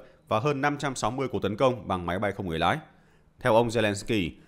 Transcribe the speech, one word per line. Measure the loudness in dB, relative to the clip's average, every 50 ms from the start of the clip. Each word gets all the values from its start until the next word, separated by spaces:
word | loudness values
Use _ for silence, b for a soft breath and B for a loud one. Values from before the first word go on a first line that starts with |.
| B B B B B -2
và | -2 0
hơn | 2 0 0 0
năm | 0 -2 -2 -2
trăm | -4 -6 -4
sáu | -2 -2 -2
mươi | -2 -2 -4 -4
cuộc | -4 -4 -2
tấn | -2 0
công | 2 2 2 2 0 -2 -4
bằng | -4 -2 -2
máy | -2 -2 -2
bay | -2 -4 -4
không | -4 -4 -4
người | -2 0
lái. | 2 2 2 0 -4 b b b b b b b b b b -4
Theo | 2 4 4
ông | 4 4 4
Zelensky, | 2 2 2 2 0 -2 -2 -2 0 0 0 0 B B B